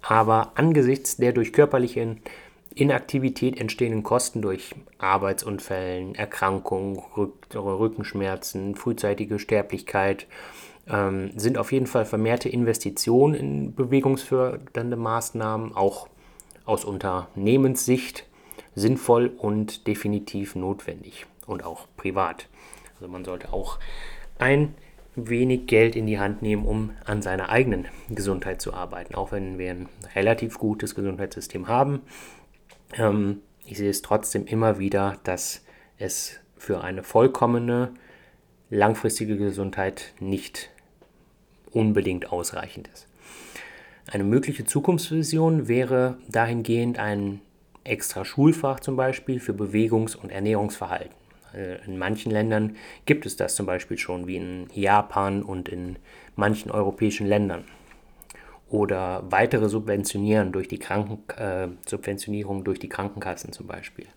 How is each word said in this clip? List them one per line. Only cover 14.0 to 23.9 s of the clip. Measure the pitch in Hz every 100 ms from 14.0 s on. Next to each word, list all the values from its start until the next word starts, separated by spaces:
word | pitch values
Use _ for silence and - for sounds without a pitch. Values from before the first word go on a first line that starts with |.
| 135 135 - 131 127 123 - - 120 117
Maßnahmen | 113 117 - 117 110 110 110 95
auch | 98 - - _ - - - -
aus | - 107 101
Unternehmenssicht | 98 98 92 90 - 101 135 135 120 - 127 - - - _ - - -
sinnvoll | - 107 131 - 120 123
und | - 104 107 107 - -
definitiv | 104 104 104 104 101 98 92
notwendig | 92 101 - 85 95 - - _ -
und | 92 87
auch | 82 - -
privat. | 95 95 87 82 - - - - - -
Also | 92
man | 90 92
sollte | 90 -
auch | 95 - - -